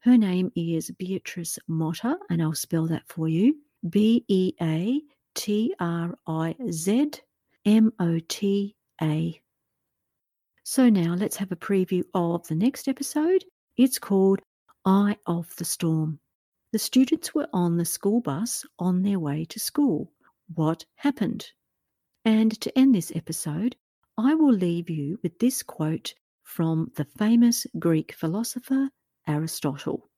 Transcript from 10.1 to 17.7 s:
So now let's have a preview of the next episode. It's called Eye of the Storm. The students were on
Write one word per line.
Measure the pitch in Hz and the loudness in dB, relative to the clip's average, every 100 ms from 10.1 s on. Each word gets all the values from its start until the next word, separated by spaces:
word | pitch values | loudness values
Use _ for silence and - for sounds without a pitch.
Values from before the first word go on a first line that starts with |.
| _ _ _ _ _ | _ _ _ _ _
So | - - 247 | -6 2 4
now | 202 170 | 4 2
let's | 175 208 - | 0 -4 -4
have | 196 | -8
a | 175 | -8
preview | - 196 185 185 - | -2 -2 0 -2 -2
of | 190 170 170 - | -2 -2 -2 -4
the | |
next | 160 226 - - | 0 0 -2 -6
episode. | 269 285 302 311 370 - _ _ - | -6 -4 -2 0 0 -2 _ _ 0
It's | 262 - | 2 0
called | - 196 190 196 _ _ _ _ 190 | -2 2 4 2 _ _ _ _ 2
Eye | 190 202 208 - | 2 2 -2 -4
of | 170 160 - | -6 -6 -10
the | |
Storm. | 170 - 165 160 156 151 _ _ _ _ _ | -8 -4 -2 0 -2 -6 _ _ _ _ _
The | 214 | -6
students | - 254 262 330 - | 0 2 2 0 -2
were | 302 - | -6 -4
on | 180 175 | 0 0